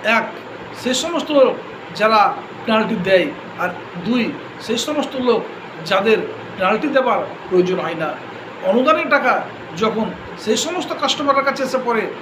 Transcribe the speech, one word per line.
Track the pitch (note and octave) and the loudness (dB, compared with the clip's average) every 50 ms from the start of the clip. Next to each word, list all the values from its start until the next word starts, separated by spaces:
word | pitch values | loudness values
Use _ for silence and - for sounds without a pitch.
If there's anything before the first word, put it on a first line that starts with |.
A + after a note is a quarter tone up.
| - | 2
এক, | G#3 A3+ A3+ A#3 A3+ - - - - - - - - - - | 4 2 2 2 -2 -8 -12 -14 -14 -14 -14 -14 -14 -12 -6
সে | - A#3+ B3+ | -2 -2 -2
সমস্ত | B3+ - E4 E4+ D4+ - - | 0 -2 -2 -2 -4 -2 2
লোক | D4+ C#4 C4 A3+ - - - - - - - - E3+ | 6 6 6 6 4 -2 -8 -12 -14 -14 -14 -14 -2
যারা | - G#3 A3 A3 G#3+ G3+ - - - - - - - - | 2 4 6 6 6 6 4 2 -2 -10 -12 -14 -10 -2
পেনাল্টি | - A3 A3 G#3+ - A3+ | 2 2 2 2 2 0
দেয়, | F#3+ F3 F#3+ F#3+ F3+ E3 C#3+ - - - - - - | -2 2 4 6 6 4 4 -4 -8 -12 -14 -6 -4
আর | F3 F3+ - - - - - F3 F3+ | -4 -4 -4 -6 -12 -12 -10 -8 -2
দুই, | G#3+ A#3+ B3 A3 E3+ - - - - - - | 0 2 2 2 0 -4 -8 -10 -14 -14 -12
সেই | - - A3+ A#3 | -6 -4 -2 -2
সমস্ত | - - D4 D4+ C4+ - - | -2 -2 -2 -2 -2 -2 -4
লোক | C4 B3 B3 A3+ - - - - - - - - - E3 | -2 2 2 2 2 0 -4 -10 -12 -14 -14 -12 -10 -2
যাদের | D#3+ G3 F#3+ G3 A3+ A3 G3 E3 - - - - - - - | 2 2 2 6 4 4 4 2 -4 -8 -10 -12 -12 -4 0
পেনাল্টি | - - - A3 - D4 | 2 2 2 2 0 2
দেবার | B3+ C4+ B3+ B3 G#3+ E3+ G#2+ - - - - - | 2 2 4 4 2 0 0 -4 -8 -12 -8 2
প্রয়োজন | F#3 F3+ F3+ F3+ F#3 F3+ | 2 4 4 4 2 -2
হয় | E3 E3 E3+ E3 D#3+ | -2 -4 -4 -4 -4
না। | D3+ - - - - - - - - - - - | -4 -4 -8 -10 -14 -14 -14 -14 -14 -12 -4 0
অনুদানের | F#3 G3 A#3+ C4 D4 D#4+ E4 - - | 2 2 4 6 4 4 4 2 2
টাকা | C#4+ C4+ - B3+ G#3+ F#3 - - - - - - D#3+ E3 | 2 4 4 4 2 2 -2 -6 -12 -14 -14 -12 -4 -2
যখন | G#3+ A3 F#3 A3 A3 F3 - - - - - - - | -2 0 0 0 -2 -2 -4 -8 -12 -12 -12 -8 -2
সেই | G#3+ A3+ A#3+ | 0 0 0
সমস্ত | - D#4 E4+ F4+ D4 - E4 - | 0 -2 -2 -4 -4 -4 -4 -2
কাস্টমারের | D4 C4+ - - D4+ C#4 C4+ C#4 C4+ C#4 | -2 -2 0 0 2 2 4 4 4 2
কাছে | C4 C4+ C4+ | 0 -2 -4
এসে | - B3+ B3+ - | -2 -2 -2 0
পড়ে | A#3+ A3+ A3 G3 - - - | 0 0 0 0 -2 -6 -10